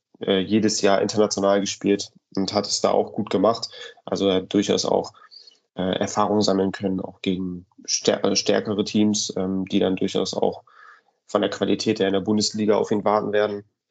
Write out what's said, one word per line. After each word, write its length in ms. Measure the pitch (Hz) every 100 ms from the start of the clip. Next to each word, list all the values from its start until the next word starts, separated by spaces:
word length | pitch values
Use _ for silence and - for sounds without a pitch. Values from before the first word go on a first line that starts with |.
| _ -
äh, 200 | - 98
jedes 420 | 87 107 107 -
Jahr 180 | 101 98
international 600 | 104 107 107 - 98 101
gespielt 500 | 98 - 98 101 - _ _
und 180 | - 95
hat 140 | 104 101
es 140 | -
da 100 | -
auch 220 | 101 107
gut 180 | - 101
gemacht. 380 | 98 101 117 - - - -
Also 240 | - 92 98
er 80 | 95
hat 160 | 92
durchaus 320 | 101 101 98
auch, 280 | - 98 - - - - - _ _ -
äh, 60 |
Erfahrung 600 | 92 - 104 - 101 104
sammeln 300 | 98 95 95
können, 280 | - 98 92
auch 220 | - -
gegen 440 | 95 92 92 90 90 -
stär-, 400 | - - - 101
äh, 100 | 98
stärkere 480 | 98 - 101 110 101
Teams, 500 | 104 107 107 104 - -
ähm, 300 | 92 95 92
die 120 | 101
dann 160 | 92
durchaus 400 | 95 98 101 98
auch 300 | - - - - - - - _ _ -
von 160 | 104
der 80 | 101
Qualität 500 | - 98 101 113 104
her 80 | 98
in 60 |
der 60 | 98
Bundesliga 560 | 95 107 104 110 107 104
auf 140 | 101
ihn 140 | 107
warten 280 | 104 104 104
werden. 320 | 104 104 101 - _ _